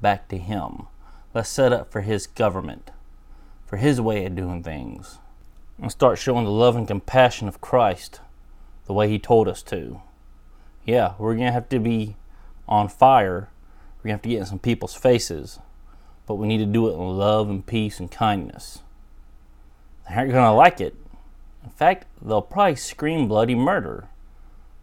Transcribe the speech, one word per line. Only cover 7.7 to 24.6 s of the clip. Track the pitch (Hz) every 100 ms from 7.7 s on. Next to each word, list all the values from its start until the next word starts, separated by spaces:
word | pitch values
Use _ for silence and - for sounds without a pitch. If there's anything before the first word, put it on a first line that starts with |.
| 127 107 87 - - - - - - - - -
the |
way | 98 107
he | 107
told | - 117 95
us | -
to. | - 90 60 - - _ - - - - - -
Yeah, | - 120 92 95
we're | 110
gonna | 113 123
have | 120 -
to | 131
be | 113 113 104 - - - - - -
on | 107 101
fire. | - 131 131 95 90 101 - - - - -
We're | 107
gonna |
have | 104
to | 113
get | 113
in | 92
some | 98
people's | 120 113 98 -
faces. | 131 120 - 80 - - - - - - - - -
But |
we | 104 107
need | 110
to | 104
do | 113 113
it |
in | 80
love | 90 95 104 107 104
and | 98
peace | - 113 107 -
and | 90
kindness. | - 110 98 65 - - - - - - - - - - - - - - - -
They | 95
aren't | 135
gonna | 127 117 107
like | 170 -
it. | 87 - - - - - - -
In | -
fact, | - 160 185 - -
they'll | 110 107
probably | - 202 196
scream | 131 - - 151 160 110
bloody | 107 117
murder. | 120 147 190 82 53 - - - - - -